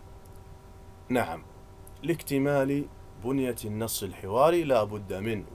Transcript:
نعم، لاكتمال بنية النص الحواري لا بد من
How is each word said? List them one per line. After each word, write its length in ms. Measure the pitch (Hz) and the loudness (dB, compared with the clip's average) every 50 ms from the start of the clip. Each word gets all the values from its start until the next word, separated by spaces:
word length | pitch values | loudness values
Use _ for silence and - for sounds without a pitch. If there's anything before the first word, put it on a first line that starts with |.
| - - - - - - - - - - - - - - - - - - - - - - | -18 -18 -18 -18 -18 -16 -18 -18 -16 -18 -18 -18 -18 -20 -18 -18 -18 -18 -18 -12 -4 0
نعم، 340 | 127 123 104 82 82 80 - - - - - - - - - - - - | 2 2 2 2 -2 -8 -10 -14 -18 -18 -18 -18 -18 -16 -16 -16 -14 -6
لاكتمال 800 | - 156 160 - - - 143 135 135 143 143 139 135 135 143 143 143 - - - - - - - - | -2 -2 -2 -2 0 0 2 2 4 4 4 4 4 4 2 0 0 -4 -8 -16 -18 -16 -12 -6 -2
بنية 320 | 123 135 135 131 123 117 - - | 0 2 2 2 0 0 -2 -4
النص 380 | 107 107 107 113 110 - - | -4 -2 -2 -2 -2 -2 -2
الحواري 600 | 135 - - - - 95 104 123 143 165 175 175 160 | -4 -6 -6 -6 -4 0 4 6 8 8 6 6 4
لا 200 | 143 127 113 107 | 6 6 6 4
بد 280 | 101 107 104 101 95 | 4 -2 -6 -6 -4
من 320 | 95 95 101 113 110 98 80 - | -4 -2 -2 -2 -2 -2 -4 -8